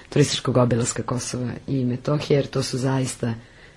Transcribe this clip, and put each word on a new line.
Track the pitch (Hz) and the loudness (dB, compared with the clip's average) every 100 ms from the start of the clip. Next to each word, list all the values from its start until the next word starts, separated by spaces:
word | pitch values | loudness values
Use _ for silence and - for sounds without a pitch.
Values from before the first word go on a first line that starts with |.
| - | -2
turističkog | 147 139 - - 123 | 2 2 2 2 4
obilaska | 123 117 120 - | 4 2 0 -4
Kosova | - 123 - 123 120 117 - | -4 -4 -4 -6 -6 -6 -4
i | 139 | 0
Metohije, | 123 120 - 147 - 143 | 0 -2 -2 0 2 2
jer | 123 | 2
to | 135 | -2
su | 127 131 | -4 -2
zaista | 131 131 127 - 123 113 - - - | 0 0 -2 -2 -4 -4 -10 -20 -20